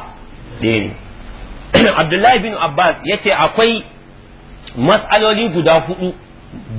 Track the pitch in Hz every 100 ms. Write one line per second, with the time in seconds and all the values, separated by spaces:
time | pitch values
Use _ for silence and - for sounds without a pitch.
0 | - - - - - - 113 110 101 -
1 | - - - - - - - 190 220 175
2 | 156 185 233 247 220 202 160 147 175 -
3 | 147 202 202 160 156 208 233 220 - -
4 | - - - - - - - 117 139 208
5 | - 214 214 214 226 165 160 160 160 180
6 | 185 - - - - - -